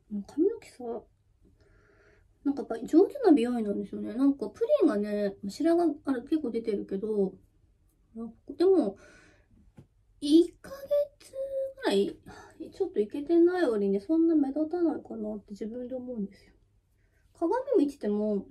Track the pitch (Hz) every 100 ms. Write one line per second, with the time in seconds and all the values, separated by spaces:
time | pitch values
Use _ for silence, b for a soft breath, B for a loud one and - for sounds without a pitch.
0 | - 208 196 - 381 466 - - 240 233
1 | - _ _ _ _ _ b b b b
2 | b b b _ 285 277 220 226 - 311
3 | 453 571 440 240 240 240 208 208 202 208
4 | 208 220 277 277 214 - 466 587 349 202
5 | 208 208 202 196 196 - 311 339 339 285
6 | - 254 - 311 254 226 226 202 - 196
7 | 214 208 190 - _ _ _ _ _ _
8 | _ 226 226 - - - 359 370 208 -
9 | b b b b b _ _ - - _
10 | _ _ 285 320 349 - - 539 554 571
11 | 587 - - 539 539 539 539 539 453 202
12 | 339 - - B B B - - 370 427
13 | 214 285 294 339 349 370 302 214 202 196
14 | - 320 330 311 269 302 311 359 330 -
15 | - 226 214 214 - 202 214 240 247 254
16 | 247 240 196 - - _ _ _ _ _
17 | _ _ _ - 339 494 539 427 285 -
18 | 208 208 214 202 -